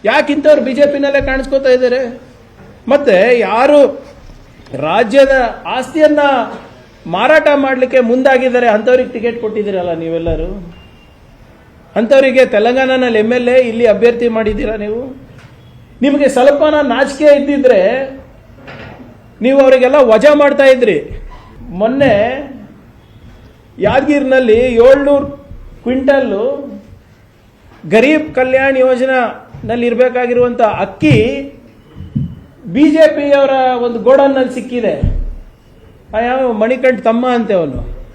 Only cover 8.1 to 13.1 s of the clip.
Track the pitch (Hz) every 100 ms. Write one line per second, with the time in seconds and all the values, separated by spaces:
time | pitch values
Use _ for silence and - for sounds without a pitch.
8.1 | 254 262 262 254 247 240 214 220 254 254
9.1 | 233 233 233 220 214 202 190 175 165 165
10.1 | 165 170 160 165 202 170 - - - -
11.1 | _ - - - - _ - - - 226
12.1 | 269 269 254 254 214 226 254 262 262 247